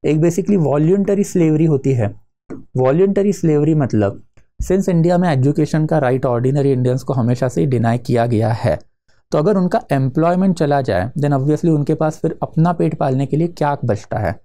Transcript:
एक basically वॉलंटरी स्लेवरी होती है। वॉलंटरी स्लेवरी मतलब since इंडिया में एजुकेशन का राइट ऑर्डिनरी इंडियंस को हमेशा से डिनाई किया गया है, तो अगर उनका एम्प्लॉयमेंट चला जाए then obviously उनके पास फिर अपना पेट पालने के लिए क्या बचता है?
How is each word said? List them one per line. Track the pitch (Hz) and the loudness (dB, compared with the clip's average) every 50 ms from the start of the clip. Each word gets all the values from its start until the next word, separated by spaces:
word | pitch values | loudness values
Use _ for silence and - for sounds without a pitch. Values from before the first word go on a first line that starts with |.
| - | 0
एक | 143 147 | 0 0
basically | 156 165 170 170 - 185 170 208 196 156 | 2 2 0 0 -2 -2 0 0 2 2
वॉलंटरी | 135 139 147 156 160 190 202 196 208 202 196 202 | 2 2 2 2 2 2 2 2 0 0 -2 -2
स्लेवरी | - - 185 165 160 156 156 160 | -2 0 0 2 2 2 2 2
होती | 165 147 131 - 135 135 | 2 2 0 0 0 0
है। | 117 107 - - - _ _ _ _ _ _ - 127 - - _ | 0 -2 -4 -4 -10 _ _ _ _ _ _ -16 -16 -16 -8 _
वॉलंटरी | 127 131 131 139 170 190 202 190 202 196 208 185 | 0 2 2 4 4 2 2 2 0 0 0 0
स्लेवरी | - - 160 151 147 147 156 160 | 0 0 2 2 2 2 2 2
मतलब | 151 139 113 - 107 104 98 - - - _ _ - _ _ _ _ - | 2 0 0 0 0 0 0 -2 -6 -18 _ _ -20 _ _ _ _ -4
since | - 185 196 185 - | 0 0 0 2 2
इंडिया | 180 165 160 175 180 | 2 2 2 2 2
में | 175 185 175 | 2 2 2
एजुकेशन | 151 131 127 143 147 - 147 143 - 156 156 | 2 2 2 0 2 0 -2 0 0 -2 0
का | 156 - | 0 0
राइट | - 135 123 123 123 - | 0 2 0 0 0 0
ऑर्डिनरी | 135 120 117 117 131 139 147 139 139 | 0 -2 0 0 0 0 2 2 2
इंडियंस | 135 127 123 127 127 131 - | 2 2 0 0 -2 -2 -4
को | - 143 | -4 -2
हमेशा | 131 113 117 123 123 135 | -2 0 0 0 0 -2
से | 127 - 170 165 | -4 -2 -2 -2
डिनाई | 143 127 117 113 113 117 | 0 0 0 0 0 -2
किया | 120 120 - 123 117 117 | -2 -2 -2 0 0 0
गया | 120 120 104 113 110 113 | 0 0 0 0 0 -2
है, | 110 - - 78 - - _ _ _ _ _ _ _ _ _ | -2 -2 -2 -2 -2 -6 _ _ _ _ _ _ _ _ _
तो | - | -2
अगर | 151 151 202 214 | 0 2 2 2
उनका | 196 180 180 - 170 - _ | 2 0 0 -2 -2 -2 _
एम्प्लॉयमेंट | 151 139 131 131 123 160 160 170 175 180 190 190 175 | -2 0 0 0 0 0 0 2 2 2 2 0 0
चला | - 160 143 143 143 | 0 0 0 0 0
जाए | 131 117 101 90 92 123 - - | 0 0 -2 -2 -2 -4 -4 -2
then | 139 143 147 135 | -2 0 0 0
obviously | 135 147 151 147 - 170 160 | 0 0 -2 0 2 0 2
उनके | 147 143 147 160 | 2 0 -2 -2
पास | 156 156 156 151 - | -2 -2 -4 -4 -4
फिर | - - - - - | -6 -6 -4 -4 -8
अपना | - - 156 160 175 175 | -4 0 0 2 2 2
पेट | 165 170 160 160 - | 0 -2 -2 -2 -2
पालने | 160 139 131 135 139 | -2 -2 0 -2 -2
के | - - | -2 0
लिए | 147 170 | -2 -2
क्या | 170 170 - 151 147 143 139 - | -2 -2 -2 -2 -2 -2 -2 -2
बचता | 110 101 98 - - - 117 | -2 -2 -4 -4 -8 -6 -4
है? | 107 82 110 - _ | -2 -4 -4 -6 _